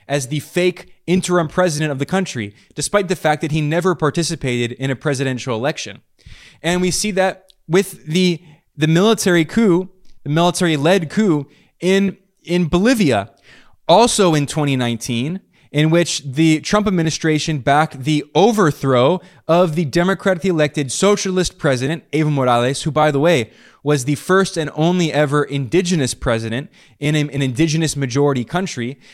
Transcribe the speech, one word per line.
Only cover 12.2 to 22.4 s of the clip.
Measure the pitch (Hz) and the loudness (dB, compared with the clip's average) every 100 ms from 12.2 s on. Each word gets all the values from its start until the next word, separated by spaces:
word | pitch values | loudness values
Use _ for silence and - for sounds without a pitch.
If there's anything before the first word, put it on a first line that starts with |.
| _ _ | _ _
in | - 175 165 | -4 -2 0
Bolivia, | 175 214 254 160 107 98 _ _ - - _ - | 2 2 2 2 0 -2 _ _ -20 -20 _ 2
also | 180 233 - 185 | 4 4 4 2
in | 156 143 | 2 0
twenty | 160 147 131 | -2 -2 0
nineteen, | 120 113 - 117 135 185 _ _ _ | -2 -4 -4 -4 -4 -8 _ _ _
in | 147 156 | 0 2
which | 165 170 - | 4 2 -4
the | 139 131 165 156 | -6 2 4 4
Trump | - 208 208 | 2 0 2
administration | 180 160 - 160 156 - 151 | 0 -2 -2 0 0 -2 -4
backed | 123 143 156 135 | 0 2 0 -2
the | 131 151 - | -2 -2 0
overthrow | 151 208 214 165 - 135 123 131 180 - - - | 2 4 4 2 0 0 2 2 0 -6 -14 0
of | 170 180 | 2 2
the | 151 | 0
democratically | 151 170 180 185 202 180 196 | -2 0 0 0 -2 -2 0
elected | 165 151 160 135 | 0 0 -2 -6
socialist | - 196 208 196 185 170 - | 0 0 0 -2 -2 -4 -2
president, | 156 127 131 160 - | -2 0 -2 -6 -4
Evo | 151 151 | -2 0
Morales, | 143 | 0